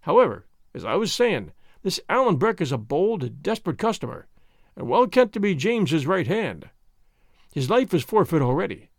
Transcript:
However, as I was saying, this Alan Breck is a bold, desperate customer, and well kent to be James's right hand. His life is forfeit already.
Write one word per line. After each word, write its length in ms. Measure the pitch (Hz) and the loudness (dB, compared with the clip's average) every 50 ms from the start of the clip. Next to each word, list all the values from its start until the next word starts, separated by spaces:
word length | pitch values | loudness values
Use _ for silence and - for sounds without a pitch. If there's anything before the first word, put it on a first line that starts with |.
However, 460 | _ - 143 240 254 160 104 - - - _ _ _ _ _ | _ 4 4 6 6 4 2 -6 -12 -20 _ _ _ _ _
as 100 | - 82 | -10 -6
I 120 | 104 123 | -2 -2
was 160 | 139 226 202 - | 0 0 -2 0
saying, 400 | - 240 240 190 127 98 78 - _ - - - _ - | 0 0 0 0 -2 -4 -8 -16 _ -20 -20 -20 _ -6
this 180 | 190 180 - - - | -6 -6 -6 -6 -2
Alan 280 | 175 247 269 240 185 | 0 2 2 2 2
Breck 240 | 127 156 220 226 175 | 2 2 0 0 -2
is 120 | 175 131 139 | -4 -4 -4
a 60 | 123 | -6
bold, 640 | 107 110 139 151 185 214 226 190 131 120 110 135 - | -4 -4 -2 0 0 0 0 -2 -6 -8 -10 -8 -4
desperate 360 | 185 220 220 - 180 143 - | -4 -4 -4 -4 -6 -6 -2
customer, 480 | - 226 220 - - 117 - - - - _ _ - - _ _ _ _ _ | -2 -2 -2 -2 -6 -10 -10 -12 -16 -20 _ _ -20 -20 _ _ _ _ _
and 140 | - 123 117 | -10 -6 0
well 180 | 151 208 247 | 2 2 2
kent 260 | 226 - 254 254 214 - | 4 4 4 4 4 2
to 60 | 220 | -2
be 140 | 196 208 190 | -2 0 0
James's 520 | 139 131 214 240 233 202 131 147 160 131 | 0 0 -2 0 0 0 0 0 -2 0
right 200 | 139 190 190 147 | 0 -2 -2 0
hand. 440 | 110 175 220 214 143 95 76 - - _ _ _ _ _ _ _ _ _ _ _ _ _ _ _ _ - | -2 -2 -2 -2 -4 -8 -10 -16 -20 _ _ _ _ _ _ _ _ _ _ _ _ _ _ _ _ -6
His 160 | 147 135 127 | -6 -2 2
life 240 | 220 247 262 190 - | 2 2 2 2 0
is 100 | 160 120 | -2 -2
forfeit 380 | - - 214 175 - 165 156 | 2 2 2 2 4 2 0
already. 480 | 139 123 127 156 196 190 101 - - _ _ | 2 2 0 0 -2 -4 -6 -10 -14 _ _